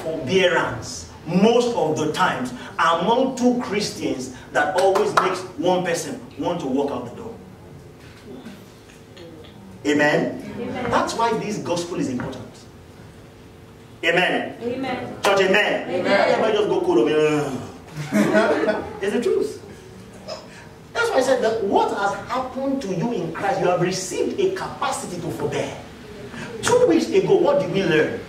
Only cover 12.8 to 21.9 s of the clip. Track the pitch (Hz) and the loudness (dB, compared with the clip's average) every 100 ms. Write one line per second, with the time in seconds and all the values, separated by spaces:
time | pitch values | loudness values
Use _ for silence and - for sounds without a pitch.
12.8 | - - - - - - - - - - | -20 -20 -20 -20 -20 -20 -20 -20 -20 -20
13.8 | - - 170 180 175 - - - 240 269 | -20 -4 2 4 2 0 -4 -6 -6 -4
14.8 | 262 247 - - 202 196 185 208 190 160 | -4 -6 -8 -2 2 4 4 4 2 0
15.8 | 165 180 185 202 - - 220 208 170 180 | -2 -2 2 2 4 4 2 2 2 0
16.8 | 180 156 151 156 151 151 139 127 - - | 2 4 4 4 4 2 -2 -6 -10 -14
17.8 | - 151 143 208 - 214 226 302 214 208 | -16 -12 -2 2 4 4 4 2 0 -2
18.8 | - - 196 240 370 392 - - - - | -4 -4 -2 0 2 0 -2 -6 -16 -18
19.8 | - - - - - - - - - - | -18 -20 -18 -18 -14 -14 -14 -20 -20 -20
20.8 | - - 466 302 262 254 - - - - | -8 -2 2 2 4 2 2 0 2 2
21.8 | 440 | 2